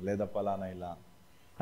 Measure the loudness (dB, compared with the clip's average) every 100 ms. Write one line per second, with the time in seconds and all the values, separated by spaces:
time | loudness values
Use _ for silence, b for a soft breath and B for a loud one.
0 | 2 2 2 2 2 2 -2 -4 -6 -8
1 | -14 -20 b b b 2